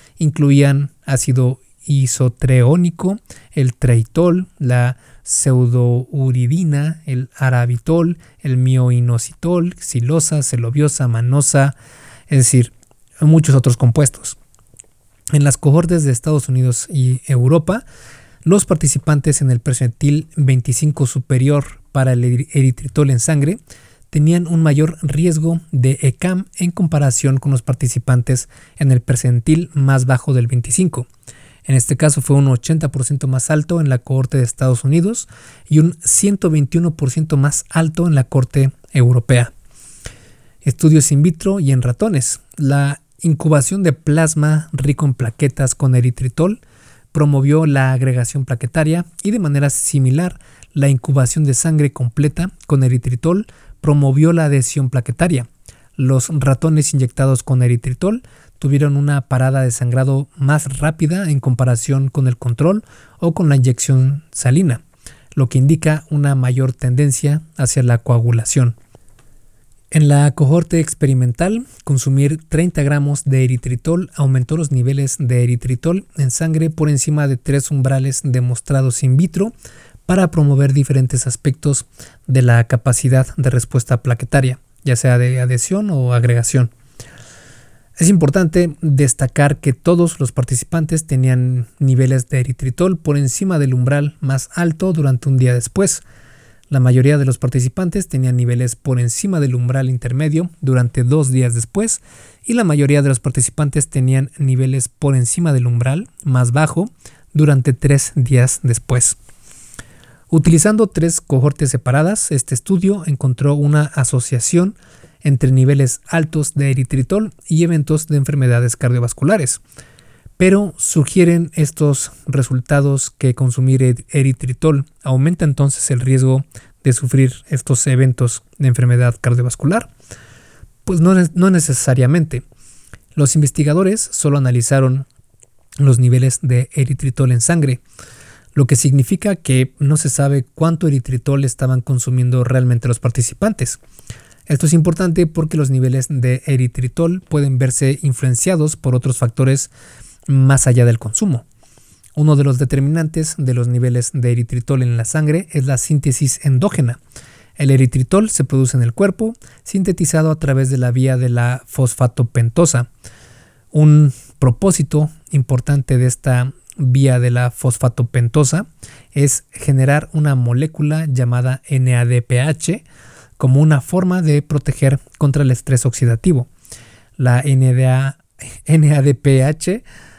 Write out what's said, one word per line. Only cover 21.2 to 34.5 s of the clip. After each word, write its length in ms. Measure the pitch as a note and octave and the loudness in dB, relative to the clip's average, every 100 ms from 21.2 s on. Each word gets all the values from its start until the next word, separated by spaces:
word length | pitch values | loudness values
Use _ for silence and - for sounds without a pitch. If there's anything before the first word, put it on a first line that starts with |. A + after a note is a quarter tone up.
| - C3 C3+ D3 C#3 - _ | -2 0 2 0 -2 -10 _
para 200 | C3+ C3 | -2 0
el 120 | B2 | 0
eri-, 240 | B2 B2 - | 0 -2 -2
eritritol 560 | C#3+ C3 B2 C#3+ - C#3+ | 0 0 0 -4 -2 0
en 120 | B2+ | 0
sangre 380 | C#3 D3+ C#3 G#3 - - - _ _ | 0 0 -2 -4 -10 -20 -20 _ _
tenían 360 | D3+ D3+ F3 E3+ | 0 2 2 0
un 160 | E3 | 0
mayor 360 | D#3+ C#3+ D#3 E3 | 2 2 0 -2
riesgo 580 | D3 D3 F3 D#3 D#3+ E3 - | -4 -2 0 0 -2 -4 -4
de 260 | C#3 B2+ C3+ | 0 0 0
ecam 420 | C#3 - F3+ F#3 F#3+ - | -2 -2 -2 -4 -6 -6
en 140 | F3 | -4
comparación 680 | E3+ E3+ D#3 C#3 - C#3 C3+ | -2 -2 0 0 0 0 0
con 120 | C#3+ | 0
los 120 | C3+ | -2
participantes 840 | - B2+ B2 B2 - B2 A#2+ B2+ - - - - | -2 -4 -4 -4 0 0 0 -4 -6 -18 -20 -4
en 160 | C#3+ | 0
el 80 | B2+ | 2
percentil 680 | - B2 C3 A#2+ A#2 D#3 F3 | 0 -2 0 0 2 0 0
más 320 | D3 C3+ C3+ | -2 0 2
bajo 300 | B2+ B2+ - | 2 0 0
del 120 | B2+ A#2+ | 0 0
veinticinco. 600 | B2 - - F#3 C3 A#2+ _ - - - _ | -2 -2 -2 -2 -4 -10 _ -20 -20 -20 _
En 100 | - | -2
este 220 | C3 - C3+ | 0 0 0
caso 240 | D3+ C#3+ | 0 0
fue 160 | - C#3 | 2 2
un 100 | C#3 | 4
ochenta 440 | B2 - D#3+ D3+ | 0 0 -2 -2
por 120 | C3+ | -4
ciento 220 | B2+ C#3 C3+ | -4 -4 -2
más 240 | C3 - | -2 -2
alto 300 | D#3 D3+ E3+ | -2 0 -2
en 80 | D3 | 0
la 100 | B2+ | -2
cohorte 380 | - C3 B2+ C3+ | -2 -2 0 0
de 80 | |
Estados 400 | A#2+ | -2